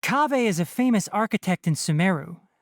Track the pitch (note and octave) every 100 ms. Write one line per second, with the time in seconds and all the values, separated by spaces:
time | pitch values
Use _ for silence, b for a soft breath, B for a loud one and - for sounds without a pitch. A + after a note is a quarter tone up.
0 | - B3+ D4+ C4 A#3 E3+ E3+ - B3+ A3+
1 | - G3+ A3 G#3+ - F3+ - D3+ - D3+
2 | F#3 E3+ - E3+ _ _